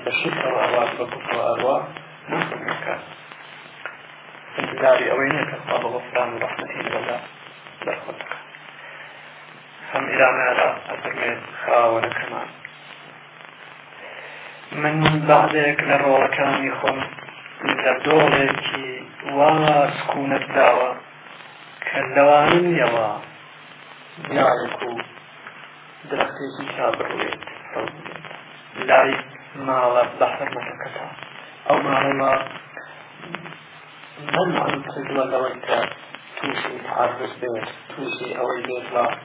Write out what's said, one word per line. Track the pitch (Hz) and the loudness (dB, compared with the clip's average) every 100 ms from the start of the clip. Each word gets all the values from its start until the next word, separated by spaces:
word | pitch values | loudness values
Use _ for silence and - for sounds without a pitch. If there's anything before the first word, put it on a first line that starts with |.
بە | - 113 | -4 -4
شرکەوە | - - 135 120 107 | -2 -2 -2 0 2
ئەوان | 123 127 - | 2 0 -2
بە | 123 | -8
کوفرەوە | - - 117 113 | -8 -6 -2 0
ئەڕوا | 95 127 139 - - - - - | 0 0 0 -2 -12 -16 -20 -8
نەفرمەکە. | - - - - - - - - - - - - - - - - - - - - - - - | -2 -2 -4 -6 -6 -6 -8 -10 -18 -20 -20 -18 -20 -20 -14 -14 -14 -20 -20 -20 -20 -14 -8
انتظاری | - - - 127 123 | -6 2 4 6 4
ئەوەی | 131 135 | 0 2
نییە | 147 - | 0 -2
کە | - | -6
خوا | - 120 | -4 -4
بە | 120 | -2
غوفران | 123 - 123 123 | -6 -4 -2 -2
و | 113 | -4
ڕەحمەتی | 110 - - - - | -6 -6 -10 -8 -6
لەوەدا | 113 - 123 - - - - - - - | -6 -6 -8 -10 -18 -20 -20 -20 -10 -8
بەرخۆت | - - - | -8 -10 -12
بکات. | - - - - - - - - - - - - - - - - - | -10 -12 -12 -20 -20 -18 -18 -18 -18 -18 -20 -20 -20 -20 -20 -18 -6
هەم | 131 131 | -4 -2
ئیرانەدا | 131 135 139 127 123 - - - | 4 4 4 2 2 0 0 -8
ئەفەرمێت | - - - 131 - - - | -8 -6 -4 -6 -6 -10 -8
خاوەنەکەمان، | - 123 117 113 110 - - 117 - - - - - - - - - - - - - - - - - - - - - - - 147 | 2 4 6 4 0 -4 -8 -8 -10 -14 -20 -20 -20 -20 -20 -20 -20 -20 -20 -20 -20 -20 -20 -20 -18 -16 -16 -18 -18 -18 -12 -2
من | 151 156 151 156 151 | 0 4 4 4 8
بەعدێک | 147 135 151 147 143 147 | 8 8 4 2 2 2
لە | 139 | 4
ڕۆڵەکانی | 139 135 135 - 135 135 135 123 | 6 6 4 2 0 0 -2 -2
خۆم | 123 - - - - - - - - 98 | -2 -2 -6 -10 -16 -18 -18 -8 -2 0
لە | - 127 131 | 2 0 4
دۆڵێکی | 156 151 139 135 - - - 131 - - - | 6 6 4 2 0 -2 -6 -6 -10 -14 -12
وا | 147 139 151 156 156 147 143 - | -6 4 6 6 6 6 4 0
سکوونەت | - 147 139 131 - 139 | -4 -2 0 -2 0 4
داوە | 131 127 127 127 - - - - - - - - - | 6 6 2 -4 -12 -20 -20 -20 -20 -20 -20 -12 -6
کە | 135 135 | -4 0
لەوانە | 139 143 147 151 170 175 | 6 10 10 8 6 4
نیەوە | 165 123 117 107 107 - - - - - - - - - - 151 | 4 2 2 0 -4 -10 -18 -20 -20 -20 -20 -20 -20 -20 -14 -4
دیارێک | 139 143 123 120 - 123 | 2 4 2 -2 -6 -6
و | 117 - - - - - - - - - - 151 | -8 -10 -12 -20 -20 -20 -18 -20 -20 -20 -20 -8
درەختێکی | 139 135 - 139 139 139 | -2 -2 -2 -10 -8 -10
تا | 131 123 117 | -2 -2 0
بڕوێت، | - - - - - - - - - - - - - - - - - - 127 | -4 -4 -6 -6 -10 -16 -10 -8 -8 -10 -14 -14 -16 -16 -18 -20 -18 -8 4
لای | - 135 139 - - - 139 135 | 6 6 0 -6 -16 -18 -10 -2
ماڵە | 131 123 123 117 - | 2 4 4 2 2
بە | 127 117 | 0 0
حرمەتەکەتە. | 139 127 - - - - - - - - - - - | -6 -6 -10 -10 -10 -10 -12 -14 -16 -18 -20 -16 0
ئەو | 147 143 | 0 2
ماڵەوە | 135 139 139 135 139 - - - - - - - - 87 80 78 - - - - - - - 147 | 0 2 2 2 2 0 -10 -16 -16 -16 -18 -20 -18 -12 -12 -12 -18 -20 -20 -20 -20 -20 -14 -4
مەنعم | - 180 147 - 143 - | 0 0 0 -2 -2 -6
کردووە | - 135 135 127 | -10 -4 -2 0
لەوەی | 127 131 127 - | 0 -2 -6 -2
کە | 120 - - - - - - | -2 -2 -6 -16 -20 -16 -8
تووشی | - - - 127 - | -4 -4 -6 -8 -6
تعرض | - 123 123 131 - | 0 0 0 -8 -6
بێت، | 123 113 104 - - | -6 -6 -8 -12 -16
تووشی | - 131 113 127 127 | -10 -8 -6 -8 -4
ئەوەی | 123 127 127 | -4 -4 -4
بێت | 127 120 | -6 -4
بە | 120 117 - | 0 0 0